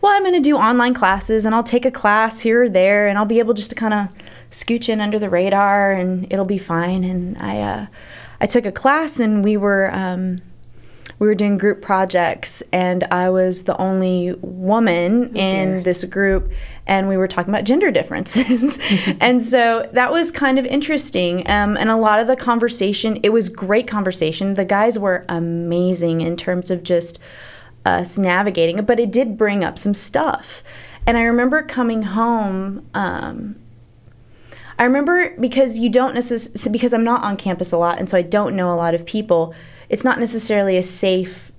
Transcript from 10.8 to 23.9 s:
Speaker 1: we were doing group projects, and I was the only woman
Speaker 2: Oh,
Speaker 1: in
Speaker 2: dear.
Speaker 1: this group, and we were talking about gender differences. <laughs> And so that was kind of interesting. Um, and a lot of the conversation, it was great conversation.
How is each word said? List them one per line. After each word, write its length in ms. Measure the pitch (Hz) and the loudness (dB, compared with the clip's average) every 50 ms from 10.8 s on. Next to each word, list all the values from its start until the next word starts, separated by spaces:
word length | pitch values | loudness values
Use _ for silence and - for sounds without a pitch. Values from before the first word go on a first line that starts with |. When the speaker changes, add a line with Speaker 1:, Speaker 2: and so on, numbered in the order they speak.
| - - - - - - - - | -20 -20 -20 -18 -18 -18 -6 0
Speaker 1:
we 60 | 208 | 2
were 80 | 214 214 | 2 2
doing 240 | 185 208 202 202 190 | 2 2 0 0 2
group 240 | 190 208 196 - | 2 0 0 0
projects, 800 | - - 202 190 190 185 - 180 175 - - - - - - - - - | -2 -2 0 0 0 2 2 2 2 2 -2 -4 -4 -4 -4 -4 -4 -2
and 320 | - 180 - 180 180 185 - - | -2 0 2 2 0 0 0 0
I 200 | 180 180 180 185 | 0 0 2 2
was 320 | 185 185 185 185 180 180 - | 2 4 2 2 0 -2 -2
the 120 | - - - | -2 -2 0
only 540 | 185 190 190 190 185 185 185 180 175 180 180 185 | 0 0 0 0 0 0 0 0 0 -2 -6 -6
woman 920 | - 185 185 185 185 185 208 226 233 214 170 170 175 180 208 240 247 240 226 | -10 -12 -10 -6 0 0 2 4 4 2 2 2 2 2 2 2 2 0 -2
Speaker 2:
Oh, 60 | 208 | -2
Speaker 1:
in 280 | 196 190 190 190 190 185 | 0 0 0 0 0 0
Speaker 2:
dear. 100 | 185 190 | -2 0
Speaker 1:
this 220 | 180 185 180 175 - | 0 0 -2 -2 -2
group, 480 | 180 - 196 196 196 190 190 180 - - - - - - - - | -6 -2 0 2 2 2 2 0 -2 -4 -6 -8 -10 -14 -14 -4
and 220 | - 190 196 190 196 | -2 0 0 2 0
we 80 | 196 190 | 0 0
were 100 | 185 190 | 0 0
talking 240 | - - 175 190 | -2 -4 -2 -2
about 120 | 202 208 185 | -2 -2 2
gender 260 | 202 247 311 403 370 | 2 2 2 4 2
differences. 880 | 220 - - - - 78 185 - - 214 262 208 247 233 233 285 - - - | 2 0 -2 -2 -6 -8 -6 -2 0 0 2 2 2 2 2 0 -2 -2 -2
<laughs> 360 | - 208 185 - - 185 - | 0 0 0 0 -2 -2 2
And 220 | - 233 247 247 | 2 4 4 2
so 480 | 240 247 247 247 240 233 226 226 - - - | 2 2 2 2 4 4 2 0 -2 -2 0
that 180 | 247 247 254 | 0 0 2
was 180 | - 330 339 339 | 2 0 0 0
kind 280 | - - 285 269 262 262 | -2 -2 0 2 2 2
of 60 | 262 247 | 0 0
interesting. 720 | - 277 294 - 311 285 294 - - 185 180 175 175 180 175 - | -2 -2 -2 0 -2 -2 -2 -2 -2 -2 0 0 -2 -2 -2 0
Um, 260 | 202 208 208 202 208 | 0 0 2 0 0
and 140 | - - 220 | 0 0 2
a 60 | 220 226 | 2 2
lot 220 | 226 214 214 214 | 4 4 4 2
of 80 | 233 226 | 2 2
the 80 | 262 | 0
conversation, 840 | 254 - 247 240 233 226 240 233 - 196 196 208 202 - 220 214 208 - | 0 2 0 0 2 0 -2 -2 0 -2 -2 -2 0 -2 -2 -2 0 2
it 60 | 208 | 2
was 200 | 214 226 214 180 | 2 2 0 0
great 380 | - - - 185 202 220 247 | -6 -8 -2 0 0 0 0
conversation. 680 | - | 0